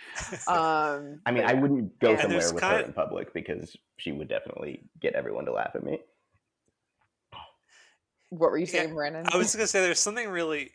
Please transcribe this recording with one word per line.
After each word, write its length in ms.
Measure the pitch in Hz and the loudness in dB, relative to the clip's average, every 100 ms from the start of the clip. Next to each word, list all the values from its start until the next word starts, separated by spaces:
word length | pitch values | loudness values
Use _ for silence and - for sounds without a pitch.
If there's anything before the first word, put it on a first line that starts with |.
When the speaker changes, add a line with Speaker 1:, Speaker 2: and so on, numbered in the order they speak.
| - - | -16 -12
Speaker 1:
<laughs> 320 | - 180 - | -10 -6 0
Speaker 2:
um, 720 | 175 160 156 151 143 143 147 120 | 2 4 4 2 0 -6 -6 -2
Speaker 3:
I 60 | |
mean, 120 | 123 | 2
Speaker 2:
but 20 | 110 | 4
Speaker 3:
I 80 | |
Speaker 2:
yeah. 0 | |
Speaker 3:
wouldn't 460 | 127 139 139 104 - | 4 4 2 0 2
go 160 | 117 110 | 4 6
Speaker 2:
And 0 | |
Speaker 3:
somewhere 140 | 107 | 4
Speaker 1:
there's 200 | 170 - | 2 0
Speaker 3:
with 140 | 170 185 | 0 2
Speaker 1:
kind 140 | 214 | 2
Speaker 3:
her 20 | |
in 120 | - | 0
public 400 | - 82 - - | -2 -2 -4 -6
because 440 | - - 78 80 - _ - | -6 -6 -6 -8 -16 _ -12
she 140 | - | -8
would 160 | 71 76 | -6 -4
definitely 640 | 55 - - 76 - - - | -4 -6 -10 -10 -10 -16 -4
get 140 | 76 | -2
everyone 320 | - 62 52 - | -2 -2 -4 -4
to 80 | |
laugh 180 | 55 - - | -2 -2 -4
at 80 | |
me. 160 | - - - _ _ _ _ _ _ _ _ _ _ _ _ - - _ _ - - _ _ _ - | -6 -6 -8 _ _ _ _ _ _ _ _ _ _ _ _ -18 -18 _ _ -20 -20 _ _ _ -12
Speaker 2:
What 220 | 170 160 | 2 2
were 60 | 156 | 4
you 80 | 170 | 0
Speaker 1:
Yeah, 160 | 254 | 0
Speaker 2:
saying, 120 | 165 | 0
Brandon? 380 | 156 147 160 165 | -2 -4 -4 0
Speaker 1:
I 60 | 175 | 2
was 160 | 214 233 | 2 0
gonna 120 | 208 | 0
say 140 | 196 | 2
there's 180 | 180 165 | 2 2
something 300 | 208 220 220 | 0 -2 -4
really 420 | 175 160 151 135 | -2 -2 -2 -6